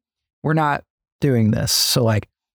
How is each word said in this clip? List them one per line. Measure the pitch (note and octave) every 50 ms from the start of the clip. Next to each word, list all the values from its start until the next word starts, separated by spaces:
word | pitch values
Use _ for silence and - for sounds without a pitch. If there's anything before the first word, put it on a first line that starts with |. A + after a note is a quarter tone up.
| _ _ _ _ _ _ _ _
We're | - D3 D#3
not | D#3+ D#3 D3 C#3+ - - _ _ _ _ _ _ _
doing | - C#3+ B2+ A#2 A2 G#2+
this." | - A2+ - -
So, | - - - - - - A#2+
like, | A2+ A2 G#2 - - _ _ _ _ _